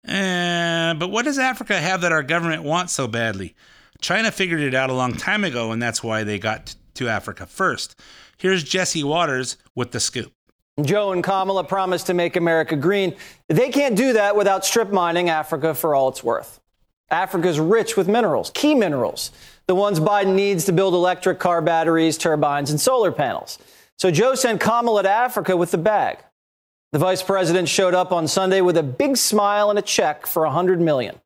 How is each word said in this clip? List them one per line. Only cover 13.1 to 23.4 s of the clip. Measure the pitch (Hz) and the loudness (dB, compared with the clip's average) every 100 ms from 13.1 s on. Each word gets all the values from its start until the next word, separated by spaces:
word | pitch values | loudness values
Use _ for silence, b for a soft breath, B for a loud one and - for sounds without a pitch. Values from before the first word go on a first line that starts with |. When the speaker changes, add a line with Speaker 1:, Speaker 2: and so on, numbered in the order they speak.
| - B B _ | -6 B B _
Speaker 2:
They | 170 254 | 2 2
can't | 277 285 202 | 2 2 2
do | 262 | 2
that | 220 202 208 | 4 2 2
without | 202 190 190 | 2 2 0
strip | 233 202 | 0 2
mining | 196 170 170 175 | 0 2 0 0
Africa | 160 151 156 160 | 0 -2 -2 -2
for | 147 165 | 0 0
all | 143 131 | 2 2
it's | 131 | 0
worth. | 117 107 - - _ _ _ _ _ | -2 -4 -6 -20 _ _ _ _ _
Africa's | 165 185 185 175 151 | -4 -2 0 0 2
rich | 160 226 226 - | 2 2 2 0
with | 180 | 2
minerals, | 220 214 127 85 | 2 2 0 -4
key | - 294 | 0 2
minerals, | 294 190 139 104 - - B B B - | 4 2 0 -2 -4 -10 B B B -2
the | |
ones | 185 202 175 | 2 2 2
Biden | 160 202 196 | 2 2 2
needs | 190 202 190 175 | 2 2 0 2
to | |
build | 170 196 | 2 2
electric | 180 180 180 190 180 | 4 2 2 -2 0
car | 180 170 | 0 2
batteries, | 160 165 160 165 165 151 | 2 2 2 2 2 2
turbines, | 170 151 147 143 143 | 0 2 0 0 -2
and | 147 | 0
solar | - 254 196 | 2 2 0
panels. | - 131 98 | 0 -2 -4